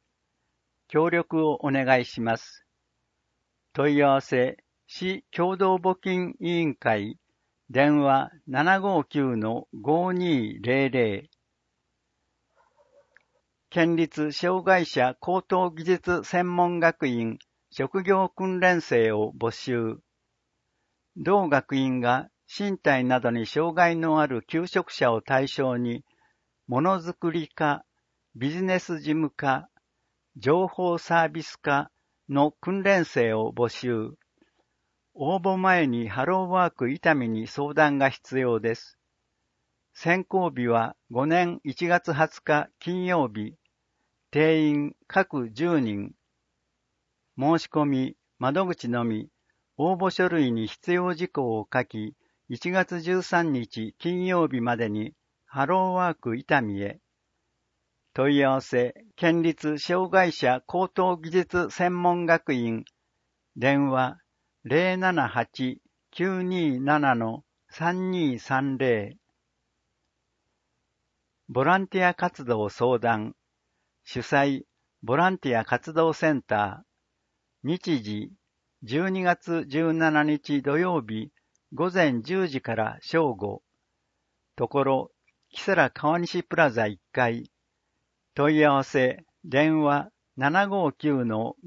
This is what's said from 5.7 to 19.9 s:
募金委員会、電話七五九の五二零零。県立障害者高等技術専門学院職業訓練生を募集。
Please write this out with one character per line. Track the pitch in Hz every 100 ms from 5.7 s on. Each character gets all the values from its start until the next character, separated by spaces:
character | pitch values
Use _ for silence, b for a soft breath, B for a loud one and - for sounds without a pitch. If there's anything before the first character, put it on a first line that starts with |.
| 185
募 | 185 185
金 | 190 185 180 -
委 | 170 170
員 | 160
会、 | 123 123 107 104 - _ _ _ _ _
電 | 123 143 147
話 | 139 135 127 156 -
七 | 135 165 190
五 | 196 175
九 | 135 147 135 113
の | 107 110 - 110
五 | 113 165 180
二 | 180 180 139 107 -
零 | 110 135 135
零。 | 127 113 98 - _ _ _ _ _ _ _ _ _ _ _ _ _ _ _ _ _ _ _ _ _ _ _ _
県 | 175 165 165
立 | 160 - 151
障 | 143 175 185 175
害 | 185 165
者 | 143 127 -
高 | - 185
等 | - 185 180
技 | 160
術 | 165 180 - 175
専 | - 175 180 175
門 | 175 175
学 | 165 - 139
院 | 120 113 - - _ _
職 | - 135 196
業 | 185 190 185
訓 | - 190 185
練 | 185 175
生 | - 120 110
を | 107 107 120
募 | 117
集。 | - - 120 113